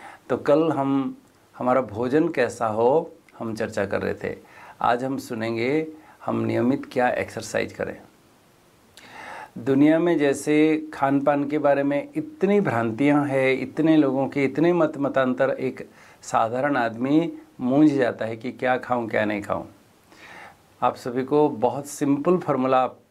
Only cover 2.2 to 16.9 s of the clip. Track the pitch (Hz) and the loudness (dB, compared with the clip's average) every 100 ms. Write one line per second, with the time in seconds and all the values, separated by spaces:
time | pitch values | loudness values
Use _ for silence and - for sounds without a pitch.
2.2 | 165 143 117 - 113 107 120 156 170 - | 0 0 -2 -2 -4 2 2 2 0 -16
3.2 | _ - 113 107 107 107 98 104 95 - | _ -12 -10 -6 -4 -4 -2 -2 -4 -6
4.2 | - - - - - - - 123 131 135 | -8 -10 -16 -20 -20 -2 0 0 -2 -6
5.2 | - 113 113 117 123 156 156 - - - | -8 -6 -6 -4 -2 -2 -4 -12 -20 -12
6.2 | 117 117 113 113 120 139 - 127 123 - | -6 -2 -2 0 0 -2 -4 -2 0 -2
7.2 | 98 113 - 107 101 - 85 - - _ | -6 -8 -6 -6 -6 -6 -8 -10 -20 _
8.2 | _ _ _ _ _ _ _ - - - | _ _ _ _ _ _ _ -20 -20 -20
9.2 | - - - - 120 135 151 165 175 156 | -16 -16 -16 -8 0 4 6 4 2 2
10.2 | 143 135 151 151 156 156 - - 139 139 | 2 0 0 4 4 2 -4 -2 0 2
11.2 | 143 143 143 147 143 139 143 143 - 156 | 2 0 0 0 2 2 2 -2 -4 -8
12.2 | 156 - 196 208 147 117 117 113 143 147 | -8 -2 2 2 2 0 -2 0 2 4
13.2 | 143 135 131 131 131 - 160 156 135 131 | 2 2 2 0 -2 0 4 4 4 2
14.2 | 131 143 135 151 170 175 151 143 139 135 | -2 0 0 2 2 4 0 0 -2 2
15.2 | 127 127 135 127 131 - - - - - | 0 2 0 0 -6 -8 -18 -20 -20 -20
16.2 | - 120 113 127 143 135 117 | -2 0 0 0 0 0 -2